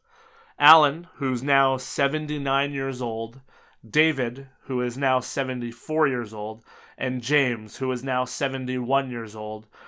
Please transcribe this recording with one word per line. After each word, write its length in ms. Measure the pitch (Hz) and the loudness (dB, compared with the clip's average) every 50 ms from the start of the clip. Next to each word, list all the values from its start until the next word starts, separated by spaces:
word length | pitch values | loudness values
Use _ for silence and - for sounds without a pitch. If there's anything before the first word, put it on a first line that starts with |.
| _ _ _ - - - _ - - _ _ | _ _ _ -20 -20 -20 _ -20 -20 _ _
Alan, 500 | - 143 147 165 160 151 139 147 170 175 - - | 6 8 10 10 10 8 4 2 -2 -12 -14 -8
who's 280 | - 139 131 127 120 131 | -4 -2 0 0 0 0
now 340 | 143 139 139 135 135 131 | 2 2 4 4 4 2
seventy-nine 960 | 127 - - - - 139 139 147 156 151 147 151 147 139 139 135 139 143 143 143 | 0 -4 -6 -2 0 0 0 0 -2 -4 -4 -6 -4 -2 0 0 0 0 -2 -4
years 280 | 135 135 135 131 120 | -4 -4 -4 -4 -4
old, 400 | 123 117 113 113 113 117 120 135 - _ - - _ _ _ _ - | -4 -4 -4 -4 -6 -8 -10 -14 -20 _ -20 -20 _ _ _ _ -10
David, 600 | 113 104 151 160 160 143 135 123 117 120 135 135 131 _ _ _ | -2 2 2 4 4 2 0 -2 -2 -4 -8 -14 -18 _ _ _
who 180 | - 131 123 | -4 -2 -2
is 160 | 123 123 117 | -2 -2 -2
now 220 | 131 139 131 131 127 | 0 2 2 2 2
seventy-four 880 | 123 - - 147 135 127 127 123 120 117 113 - - - 156 160 156 | 0 -2 -4 -4 -4 -2 -4 -4 -4 -6 -8 -8 -8 -2 0 2 2
years 260 | 143 127 123 113 104 110 | 2 2 0 -4 -6 -6
old, 300 | 104 104 107 107 113 - - - - - - - | -8 -8 -8 -8 -10 -16 -20 -20 -20 -20 -18 -10
and 240 | - 131 127 131 127 | -6 -6 -4 -4 -4
James, 560 | 120 117 151 147 135 123 117 107 110 107 - | -2 0 0 2 2 0 -2 -4 -8 -12 -8
who 140 | - 131 131 | -6 -4 -2
is 120 | 127 123 127 | -2 -2 -2
now 220 | 135 127 127 127 | -2 -2 -2 -2
seventy-one 840 | - - - 147 135 135 131 131 127 127 127 123 120 135 139 135 127 | -4 -4 -4 -4 -2 -4 -4 -4 -4 -4 -4 0 0 0 0 0 -2
years 240 | 120 120 113 107 107 | -6 -8 -8 -8 -10
old, 320 | 110 107 107 107 110 113 _ _ - - | -10 -8 -8 -10 -10 -12 _ _ -20 -20